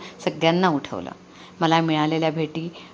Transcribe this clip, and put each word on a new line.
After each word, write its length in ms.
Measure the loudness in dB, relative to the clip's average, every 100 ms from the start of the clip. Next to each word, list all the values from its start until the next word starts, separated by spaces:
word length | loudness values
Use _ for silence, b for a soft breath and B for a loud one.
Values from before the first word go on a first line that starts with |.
| B B
सगळ्यांना 440 | -4 0 2 4 2
उठवलं. 440 | 0 -4 -8 -10 -14 -20 B B B
मला 220 | 2 4
मिळालेल्या 500 | 4 2 2 2 0
भेटी 380 | -2 -4 -4 -10 B B